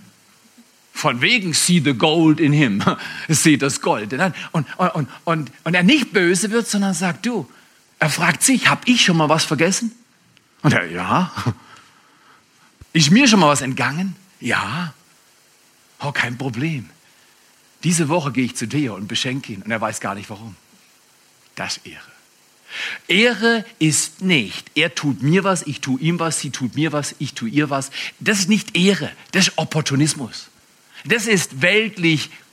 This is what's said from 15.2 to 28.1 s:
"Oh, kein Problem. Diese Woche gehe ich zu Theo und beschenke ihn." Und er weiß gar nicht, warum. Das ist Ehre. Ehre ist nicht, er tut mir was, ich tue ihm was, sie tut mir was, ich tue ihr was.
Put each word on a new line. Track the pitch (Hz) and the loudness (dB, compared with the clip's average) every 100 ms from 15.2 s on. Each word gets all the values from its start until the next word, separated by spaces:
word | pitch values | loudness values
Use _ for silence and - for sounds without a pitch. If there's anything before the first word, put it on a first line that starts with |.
| _ _ _ _ _ _ _ - | _ _ _ _ _ _ _ -12
"Oh, | 143 | -8
kein | 143 120 120 | -4 -4 -4
Problem. | 127 110 160 151 98 - _ _ _ _ _ _ _ _ | -6 -4 -4 -6 -10 -20 _ _ _ _ _ _ _ _
Diese | 160 170 147 | -2 0 0
Woche | 175 139 | 0 0
gehe | 123 123 | -2 -2
ich | - | -4
zu | 113 | -6
Theo | 139 139 | -4 -4
und | 98 104 | -6 -8
beschenke | 113 131 135 135 | -6 -4 -6 -8
ihn." | 101 | -12
Und | 101 | -6
er | 113 | -4
weiß | 110 104 | -4 -6
gar | 107 | -8
nicht, | 101 104 | -8 -10
warum. | 104 113 90 _ _ _ _ _ _ _ _ _ - | -16 -16 -20 _ _ _ _ _ _ _ _ _ -12
Das | 92 - | -10 -10
ist | - | -14
Ehre. | 76 - - _ _ _ _ - - - - - | -20 -20 -20 _ _ _ _ -18 -12 -12 -10 -2
Ehre | 180 233 208 233 233 - - | 2 2 2 2 0 -2 0
ist | 156 143 - - | 0 2 -2 -4
nicht, | 185 165 98 - - - | 0 2 0 -6 -8 -2
er | 165 | -2
tut | - 147 127 | 0 -2 0
mir | 135 180 | 2 2
was, | 196 185 | 2 0
ich | - 135 | -4 -8
tue | - 131 | -4 -2
ihm | 156 170 | -2 -2
was, | 165 - | -2 -4
sie | 147 | -6
tut | - 123 127 | -6 -6 -2
mir | 156 | -2
was, | 147 143 - | -2 -6 -8
ich | 139 | -10
tue | - 113 | -8 -4
ihr | 143 147 | -2 -2
was. | 139 135 - - | -2 -6 -10 -12